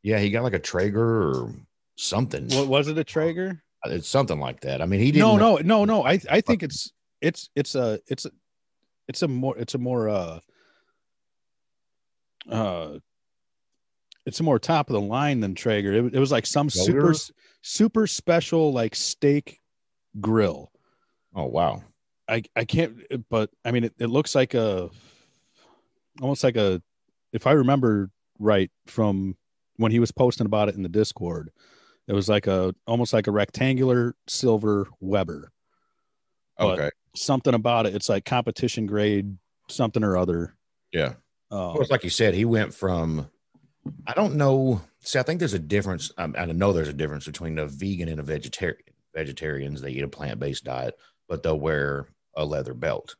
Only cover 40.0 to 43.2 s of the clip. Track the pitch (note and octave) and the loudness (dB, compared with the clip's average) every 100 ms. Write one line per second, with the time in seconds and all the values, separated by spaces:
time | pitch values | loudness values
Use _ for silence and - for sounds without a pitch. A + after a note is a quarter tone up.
40 | G#2+ F2+ F2+ E2+ E2+ _ _ _ _ E2+ | 0 2 0 0 -4 _ _ _ _ -2
41 | C#2 - _ _ _ G2+ F2+ D3+ B2+ C3 | -2 -4 _ _ _ -8 -6 -2 0 0
42 | F2+ - A2 F2+ A#2 A2+ G#2 - F#2+ F2 | -2 0 2 2 2 2 0 -4 -2 -2
43 | D#2+ D#2 | -2 -4